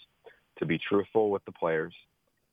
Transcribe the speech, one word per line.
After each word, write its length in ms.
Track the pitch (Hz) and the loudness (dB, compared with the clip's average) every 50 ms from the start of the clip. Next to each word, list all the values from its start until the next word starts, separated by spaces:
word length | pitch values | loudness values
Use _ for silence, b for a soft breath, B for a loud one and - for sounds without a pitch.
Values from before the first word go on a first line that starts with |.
| - - _ _ - B B B B B - - | -12 -20 _ _ -20 B B B B B -8 -4
to 80 | - | -2
be 100 | 78 82 | -2 -2
truthful 540 | - - - 101 101 95 - - 113 107 104 | -2 -2 0 0 0 0 2 2 2 2 2
with 140 | 101 95 - | 2 -2 -4
the 80 | 101 | -8
players, 420 | 92 - 87 82 82 78 80 85 - - - _ _ _ _ _ _ _ _ _ | -8 -4 -2 0 0 0 -2 -4 -8 -16 -20 _ _ _ _ _ _ _ _ _